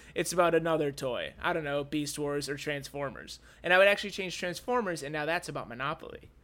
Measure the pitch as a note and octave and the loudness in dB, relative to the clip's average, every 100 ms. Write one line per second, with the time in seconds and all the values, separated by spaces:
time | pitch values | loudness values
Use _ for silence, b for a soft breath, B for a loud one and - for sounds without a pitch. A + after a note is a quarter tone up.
0 | B - E3+ E3+ E3+ E3 E3 D#3+ D3 C#3 | B -2 -2 4 6 6 4 2 0 -2
1 | C#3 A2 D2+ - E3+ F3 D3 C#3+ C#3+ D3+ | -4 -2 -4 -4 -2 0 0 -2 0 -2
2 | C#3+ D3 D3 C#3+ C#3+ C#3+ D3+ C#3+ C#3 C#3+ | -2 -4 -2 -2 -4 -6 -4 -6 -6 -6
3 | C#3 - - - b b E3+ F3+ G3 G3+ | -6 -8 -14 -16 b b 4 8 8 6
4 | G#3 F3+ F#3+ - F3+ F3 - B3 G3+ E3 | -2 -6 -6 -4 -6 -6 0 0 0 -4
5 | C3+ D3+ D3+ E3+ F3 C#3+ G2 A#2 C3+ E3 | -4 -4 0 -2 -2 -8 -8 -6 -4 -4
6 | - - - - | -8 -14 -16 -20